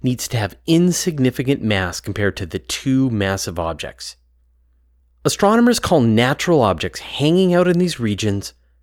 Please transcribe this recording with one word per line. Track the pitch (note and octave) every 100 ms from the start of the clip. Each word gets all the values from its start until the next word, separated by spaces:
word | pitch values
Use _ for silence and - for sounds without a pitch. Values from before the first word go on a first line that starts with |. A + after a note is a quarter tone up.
needs | B2+ B2 -
to | A2+
have | G2+ - -
insignificant | E3 F3+ E3 - D3+ B2+ B2 B2+ C#3
mass | G#2+ G2+ F2+ -
compared | - G2+ G2+ -
to | F2+
the | F#2+
two | - - C3+ C3 C3+
massive | A2 G2 F#2+ - F2
objects. | E2 D#2 C2+ - - - _ _ _ _ _ _ _ _ _ _ C#3+
Astronomers | - G3+ A3+ A#3+ A3+
call | - E3
natural | A#2 A2 B2+ D3+ - D#3+
objects | G#2+ E2 F2+ -
hanging | - - D3 F3+ F#3+
out | F3+ F3+
in | F3
these | F3+ D3
regions | A2+ G2+ G#2+ G2+ - _ _ _